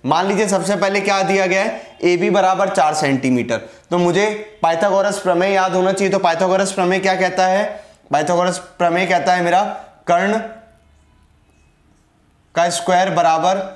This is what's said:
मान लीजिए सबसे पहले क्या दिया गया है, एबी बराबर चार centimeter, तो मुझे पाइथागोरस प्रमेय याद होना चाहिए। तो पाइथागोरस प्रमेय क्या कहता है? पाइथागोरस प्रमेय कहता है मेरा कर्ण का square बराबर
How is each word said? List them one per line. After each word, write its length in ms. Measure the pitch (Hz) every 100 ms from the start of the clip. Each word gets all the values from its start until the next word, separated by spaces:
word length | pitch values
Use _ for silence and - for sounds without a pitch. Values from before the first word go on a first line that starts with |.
| 131
मान 200 | 156 190
लीजिए 200 | 202 214
सबसे 280 | 190 175 202
पहले 240 | 196 202
क्या 220 | 196 196
दिया 220 | 190 190 185
गया 160 | 190
है, 180 | 220 - - -
एबी 260 | 175 175 208
बराबर 380 | 196 185 185 196
चार 240 | 190 156
centimeter, 640 | 151 147 135 131 127 117 139 - - _
तो 80 | 175
मुझे 300 | 175 175 214 208 - -
पाइथागोरस 560 | 165 165 202 196 202 196
प्रमेय 320 | 180 170 190
याद 220 | 190 185
होना 180 | 180 185
चाहिए। 200 | 190 196
तो 60 | 196
पाइथागोरस 520 | 180 165 185 190 196
प्रमेय 260 | 196 180 190
क्या 140 | 190 185
कहता 300 | 185 185 185
है? 200 | 190 214 - - _ _
पाइथागोरस 480 | 143 156 175 180 175 - -
प्रमेय 280 | 175 170 185
कहता 260 | 180 180
है 80 | 180
मेरा 200 | 175 180 208 - - _ -
कर्ण 320 | 175 196 220 - - - _ _ _ _ _ _ _ _ _ _ _ _ _ _ _ _ _ _
का 140 | 165 175
square 400 | 175 - 180 190
बराबर 500 | 170 202 160 175 196 190